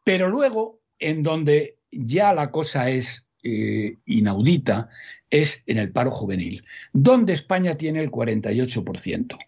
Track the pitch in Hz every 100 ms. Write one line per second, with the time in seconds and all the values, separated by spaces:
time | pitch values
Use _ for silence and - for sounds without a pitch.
0 | - 185 185 233 277 220 220 - _ -
1 | 156 156 151 160 147 147 147 - _ -
2 | 117 156 202 175 147 156 156 139 123 131
3 | 120 - _ _ 120 107 107 107 107 -
4 | - 113 104 98 127 170 127 107 113 -
5 | - - - 147 151 - - 113 101 107
6 | 123 135 104 95 85 - - - - 143
7 | 139 254 202 165 - 185 185 147 156 156
8 | 156 117 117 110 107 107 127 123 92 87
9 | 95 - - -